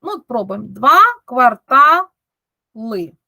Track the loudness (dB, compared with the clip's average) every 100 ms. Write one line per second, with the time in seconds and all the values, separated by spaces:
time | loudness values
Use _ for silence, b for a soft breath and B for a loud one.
0 | -12 -14 _ -10 -8 -12 -14 -2 2 4
1 | 2 0 -8 0 0 0 _ 4 4 2
2 | -2 _ _ _ _ _ _ -16 -10 -10
3 | -10 _